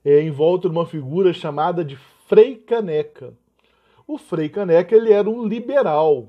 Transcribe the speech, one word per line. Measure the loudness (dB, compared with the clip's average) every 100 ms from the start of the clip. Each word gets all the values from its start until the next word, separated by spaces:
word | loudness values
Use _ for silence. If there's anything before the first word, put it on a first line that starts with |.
é, | 2 2
em | 2
volta | 0 0 0 -2
de | -4
uma |
figura | -6 -8 -8 0 0
chamada | 0 -8 -4 -2 -2
de | -8 -12
Frei | _ _ _ 4 4 0
Caneca. | _ -6 -4 -6 -6 -14 -20 -20 _ _ _ _ _ _ -14
O | -14
Frei | -8 -6 -6
Caneca, | -6 2 2 4
ele | 2 4
era | 2 2
um | -4 -6
liberal. | -6 -2 -2 0 0 0 -2